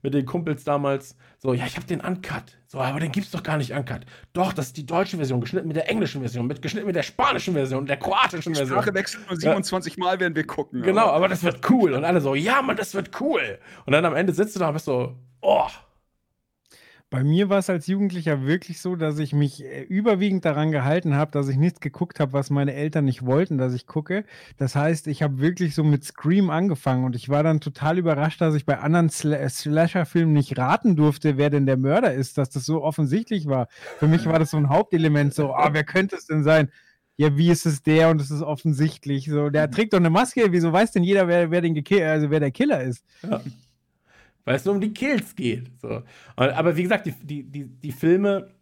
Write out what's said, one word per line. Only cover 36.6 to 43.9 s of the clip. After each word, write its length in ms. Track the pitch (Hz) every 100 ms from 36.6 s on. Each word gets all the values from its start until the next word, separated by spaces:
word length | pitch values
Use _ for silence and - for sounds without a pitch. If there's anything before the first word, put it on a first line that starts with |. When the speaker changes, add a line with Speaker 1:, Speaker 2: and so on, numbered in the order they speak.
| 143 _ _ _ _ -
Speaker 3:
„Ja, 200 | 151 143
wie 140 | 170
ist 160 | 165 165
es 160 | 143
der?“ 260 | - 156 165
Und 100 | 160
es 120 | 139
ist 100 | 147
offensichtlich 840 | 151 147 165 139 156 - 139 139 139
so, 240 | 147 147
„Der 160 | 151 151
Speaker 1:
Mhm. 40 |
Speaker 3:
trägt 220 | 127 220
doch 60 | 190
eine 100 | 170
Maske, 420 | 170 247 - 214
wieso 220 | 175 165
weiß 180 | 175 226
denn 120 | 196
jeder, 240 | 175 196 180
wer, 240 | 170 165
wer 100 | 175
den 140 | 170 156
geki-, 280 | 139 196
also 280 | 160 156 151
wer 80 | 156
der 120 | 143
Killer 300 | - 285 185
ist?“ 240 | 131 120 _ _
Speaker 1:
Ja. 180 | 180 - - - _ _ _